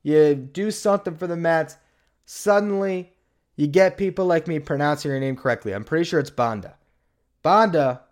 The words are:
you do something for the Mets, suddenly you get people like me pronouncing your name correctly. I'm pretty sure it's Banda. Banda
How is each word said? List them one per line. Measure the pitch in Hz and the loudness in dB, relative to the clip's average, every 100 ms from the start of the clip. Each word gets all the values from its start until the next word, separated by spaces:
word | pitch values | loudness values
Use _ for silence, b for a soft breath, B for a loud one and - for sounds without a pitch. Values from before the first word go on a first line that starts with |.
you | 143 151 151 | 2 4 4
do | 143 131 180 214 | 2 -4 -6 -6
something | 208 208 196 190 160 | -2 0 0 -2 -8
for | 180 | -6
the | 170 | -2
Mets, | 165 165 156 - _ _ _ _ | 0 0 -2 -10 _ _ _ _
suddenly | _ - 202 202 208 196 196 185 175 _ _ _ _ - | _ -4 2 2 2 -2 -2 -4 -8 _ _ _ _ -4
you | 147 | 2
get | 175 190 180 | 4 4 2
people | 196 190 180 | -4 0 0
like | 165 170 | 0 0
me | 156 | -6
pronouncing | 143 143 147 147 147 | -4 -2 0 -2 -4
your | 135 | -4
name | 135 131 | -4 -2
correctly. | 131 117 107 | -2 -2 -4
I'm | 98 | -8
pretty | 110 160 | -4 -2
sure | 170 165 | 0 -2
it's | 135 | -2
Banda. | - 117 107 - - _ _ _ _ _ _ | -2 -2 -4 -12 -20 _ _ _ _ _ _
Banda | 156 202 220 170 135 127 _ | 2 4 4 2 0 -2 _